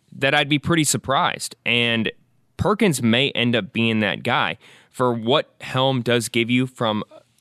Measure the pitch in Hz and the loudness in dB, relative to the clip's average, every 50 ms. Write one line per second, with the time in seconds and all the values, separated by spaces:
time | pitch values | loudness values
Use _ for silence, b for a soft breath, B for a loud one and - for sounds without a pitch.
0 | _ _ - - 135 135 147 147 151 139 151 143 - - 170 165 151 - - 120 | _ _ -8 -2 0 2 4 4 4 2 0 0 0 0 0 2 2 0 0 -2
1 | - - 131 151 175 135 - - - - - - _ - 117 120 120 120 117 113 | -2 -2 -2 0 0 -2 -2 -6 -8 -12 -12 -8 _ 0 0 2 2 2 0 0
2 | 110 - - - _ _ _ _ _ _ _ - - 165 214 202 233 196 143 120 | -2 -4 -6 -8 _ _ _ _ _ _ _ -4 -2 -2 0 2 2 0 2 2
3 | 120 113 110 123 139 139 - - 117 120 120 113 101 - - 110 113 113 113 110 | 2 2 2 2 2 0 0 0 0 0 0 0 -2 -4 -4 -2 0 0 0 0
4 | 107 98 73 53 - 120 123 147 120 87 82 - B B B B B B _ - | 0 0 -2 -2 -2 -2 0 0 0 -2 -4 -8 B B B B B B _ -2
5 | 127 123 120 117 110 113 135 151 - - _ _ - - - 131 131 135 135 127 | 0 0 0 -2 -2 0 0 0 0 -4 _ _ -16 -6 -2 0 0 2 0 0
6 | 113 123 120 120 110 - - 117 117 110 123 127 131 127 - - 123 110 107 107 | 0 0 0 0 0 -2 0 -2 0 2 2 0 0 -2 -4 -4 -2 -2 -2 -2
7 | - - - - - _ _ _ | -4 -8 -14 -20 -20 _ _ _